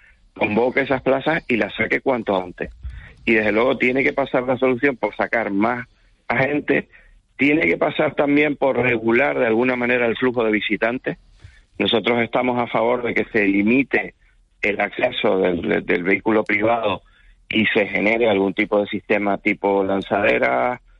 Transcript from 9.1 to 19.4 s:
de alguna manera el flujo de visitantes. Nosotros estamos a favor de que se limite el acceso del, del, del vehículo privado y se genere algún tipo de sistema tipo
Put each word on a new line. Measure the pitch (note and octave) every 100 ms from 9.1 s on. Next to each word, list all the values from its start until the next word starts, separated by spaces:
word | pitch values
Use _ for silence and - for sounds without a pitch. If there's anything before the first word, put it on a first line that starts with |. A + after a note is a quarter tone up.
| A#2 C#3+ C#3
de | A#2+
alguna | A2 B2+ B2+
manera | A#2+ B2 A#2+
el | A2
flujo | B2 A#2+
de | A2+
visitantes. | G#2+ - G#2 A2+ B2+ - F3 _ _ - - _ -
Nosotros | G2+ A2+ A#2 A#2+
estamos | A2+ C3 B2 B2
a | A#2+
favor | A#2 A2+ B2
de | A#2 A2
que | G#2+
se | A2+ G2+
limite | G2 G#2 B2+ C3+ A2+ F#2+ - _ _ _ _
el | G#2+ G2+
acceso | G#2 - B2+ - A2+ G2
del, | F#2 F2+
del, | - F2+ F2
del | F#2
vehículo | F2 G2 - G#2+
privado | G#2+ G#2 A2 A#2 A2 F#2 - _ - _ -
y | G#2+ G#2+
se | - G2
genere | G2+ G2+ A2+ A#2
algún | G2 G2
tipo | F#2 G2+ G#2
de | G2+
sistema | G2+ - G#2+ G2+
tipo | G2